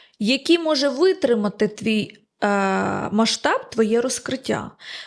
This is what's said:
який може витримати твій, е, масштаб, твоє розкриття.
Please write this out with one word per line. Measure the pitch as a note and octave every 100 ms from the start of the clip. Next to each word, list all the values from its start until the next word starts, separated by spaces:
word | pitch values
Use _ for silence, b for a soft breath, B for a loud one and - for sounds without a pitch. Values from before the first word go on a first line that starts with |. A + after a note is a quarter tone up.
| B -
який | G#3 C4+ C4+ E4+
може | D#4+ C#4+ C#4
витримати | B3+ F#4 F#4 C4+ A3+ G3+ G3+ G#3+
твій, | G#3+ G#3+ G#3+ - - _ _
е, | G#3 G3+ G3 F#3+ F#3+ G3 -
масштаб, | G3+ A3+ - D4 B4 -
твоє | A3+ G#3+ A#3
розкриття. | B3 - - C4 - E3 - - B B